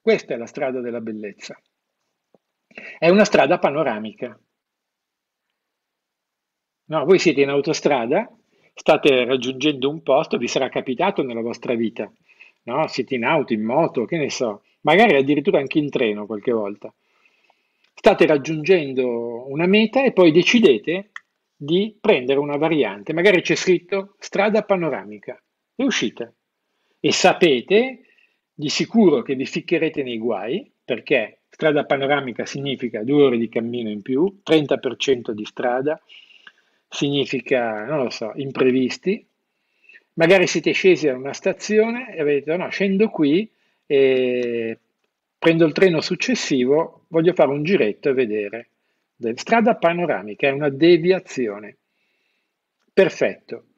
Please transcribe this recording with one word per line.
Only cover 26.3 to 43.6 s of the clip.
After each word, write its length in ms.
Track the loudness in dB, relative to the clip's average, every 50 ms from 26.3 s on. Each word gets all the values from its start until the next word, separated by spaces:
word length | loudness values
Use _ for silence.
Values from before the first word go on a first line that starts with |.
| _ _ _ _ _ _ _ _ _ _ _ _ _ _
E 120 | -2 -2 -2
sapete 880 | 4 2 2 4 4 4 4 4 2 0 0 2 2 2 0 -4 -14 _ _ _ _ _ _ _ _ _ _ _
di 160 | _ -8 -6
sicuro 540 | -4 -4 -4 -2 2 4 4 6 4 2 0
che 120 | -4 -6
vi 120 | -6 -6
ficcherete 560 | -6 -8 -8 -4 -2 -2 0 -2 -2 -4 -4 -6
nei 160 | -6 -6 -6
guai, 520 | -4 -4 -4 -4 -4 -6 -6 -8 -8 _ _ _ _
perché 560 | -8 -8 -8 -2 0 0 0 0 -2 -10 _ _ _
strada 360 | _ _ 0 0 0 0 0
panoramica 600 | 0 -2 -2 0 0 -2 -2 -2 -6 -8 -8 -10
significa 560 | -10 -8 -8 -6 -6 -6 -6 -6 -8 -6 -6 -4
due 200 | 0 4 4 6
ore 140 | 4 4 2
di 100 | -2 -2
cammino 400 | -4 -4 -4 -4 -6 -6 -6 -6
in 120 | -8 -8 -6
più, 380 | -4 -2 0 0 -2 -2 _ _
trenta 340 | 2 2 2 2 2 -2
per 200 | -2 -2 -6 -6
cento 360 | -4 -2 -2 -2 -2 -2 -8 -8
di 120 | -8 -8
strada, 560 | -12 _ -6 -4 -2 -2 -2 -2 -4 -4 -6 _ _ -20 -20 _ _ _ _ _ -20 _ _ _ _ _ _ _ _
significa, 960 | -6 -4 -2 0 0 0 -2 -2 -4 -6 -2 0 0 0 0 -2 -4 -6 -6
non 180 | -6 -4 -4 -4
lo 80 | -4
so, 220 | -6 -8 -10 -10 -8
imprevisti. 880 | -8 -10 -10 -2 2 2 2 4 2 0 -2 -4 -4 _ -4 -4 -4 _ _ _ _ _ _ _ _ _ _ _ _ _ _ _ -20 _ _ _
Magari 320 | 0 4 4 6 6 4
siete 260 | 2 0 -2 -2 -2 -2
scesi 360 | 2 4 4 4 4 2 -2
a 80 | -2
una 160 | -2 -6 -10 -12
stazione 840 | -6 -6 -6 -6 -6 -6 0 2 2 2 2 0 -8 -10 -14 -8
e 60 | -4
avete 240 | -2 0 0 0 -2
detto, 120 | -2 -4
"No, 140 | -4 -4 -6
scendo 380 | -4 -2 0 0 2 2 0 0
qui 420 | 0 0 2 2 2 2 0 -2 _ _